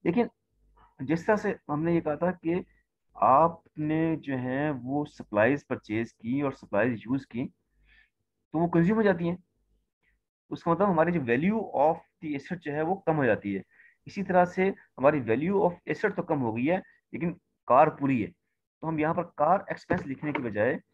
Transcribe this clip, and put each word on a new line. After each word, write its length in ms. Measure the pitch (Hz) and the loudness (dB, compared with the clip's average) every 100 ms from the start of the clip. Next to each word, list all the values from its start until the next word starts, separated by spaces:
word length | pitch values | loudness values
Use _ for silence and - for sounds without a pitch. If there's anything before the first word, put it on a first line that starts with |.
लेकिन 260 | 170 180 233 _ _ _ _ _ _ _ | 0 0 -2 _ _ _ _ _ _ _
जिस 260 | 131 165 - | -4 -2 0
तरह 100 | 208 | 0
से 200 | 208 - - | 0 -6 -6
हमने 240 | 147 165 | -4 0
ये 60 | 165 | 0
कहा 160 | 156 147 | 0 -2
था 140 | 175 175 | -2 -2
कि 280 | 160 175 - _ _ _ _ - | -4 -4 -6 _ _ _ _ 0
आपने 1000 | 110 135 165 170 _ - 151 156 165 156 | 4 6 4 0 _ -6 -2 0 0 -2
जो 180 | 120 135 | -4 -6
है 320 | 127 131 151 | -4 -2 -4
वो 320 | 135 123 139 147 | -4 -4 -6 -6
supplies 580 | - - 104 113 143 | -10 -4 2 4 2
purchase 480 | _ 120 - 107 113 | _ -10 -4 -4 -4
की 300 | _ 113 135 | _ -6 -2
और 100 | 143 | -2
supplies 500 | - - 101 117 113 104 | -6 -4 0 0 0 -4
use 200 | 135 135 | -4 -4
की, 180 | 117 135 _ _ _ _ _ _ _ _ _ _ | -8 -8 _ _ _ _ _ _ _ _ _ _
तो 40 | 156 | -2
वो 100 | 170 | 2
consume 300 | 170 170 220 | 4 4 4
हो 40 | |
जाती 260 | 208 175 170 | 2 2 -2
हैं, 100 | 175 _ _ _ _ _ _ _ _ _ _ _ | -4 _ _ _ _ _ _ _ _ _ _ _
उसका 220 | 147 - | -8 -2
मतलब 160 | 165 202 | 0 2
हमारी 240 | 165 160 | 4 2
जो 80 | 175 | 2
value 380 | 120 120 175 220 - - | 0 2 2 0 -2 2
of 160 | 147 160 _ _ | 2 0 _ _
the 120 | 156 143 | -8 -8
asset 200 | 139 170 | -8 -10
जो 140 | 151 | -6
है 100 | 147 | -4
वो 120 | 160 - - | -2 -2 0
कम 100 | 156 | 2
हो 80 | |
जाती 300 | 127 98 101 | 2 2 -2
है। 80 | 98 - _ - _ - | -6 -8 _ -20 _ -14
इसी 160 | - | -10
तरह 220 | 196 180 180 | 0 2 2
से 280 | 180 190 - _ - | 2 0 -2 _ 2
हमारी 220 | 135 151 | 2 2
value 380 | 113 113 160 196 | 0 0 2 2
of 120 | 175 175 - | 0 -2 -8
asset 240 | 156 214 196 | -4 -2 -4
तो 60 | |
कम 160 | 175 151 | -4 -2
हो 140 | 120 | -2
गई 120 | 110 | -2
है, 180 | 131 185 - _ _ | -2 -2 -4 _ _
लेकिन 200 | - 170 - _ _ - | -6 -6 -8 _ _ 2
कार 220 | 123 156 | 6 6
पूरी 300 | 151 139 131 | 2 0 0
है। 60 | 90 | -2
तो 580 | _ _ _ _ _ 156 | _ _ _ _ _ -8
हम 140 | 160 | -2
यहाँ 140 | 151 | -2
पर 80 | 170 170 - | -2 -6 -2
car 260 | 151 196 - | 2 2 0
expense 340 | 160 - 180 165 | -12 -4 -4 -4
लिखने 260 | 131 - | -8 -6
की 100 | - | -4
बजाय 380 | 120 104 113 156 _ | -4 0 0 0 _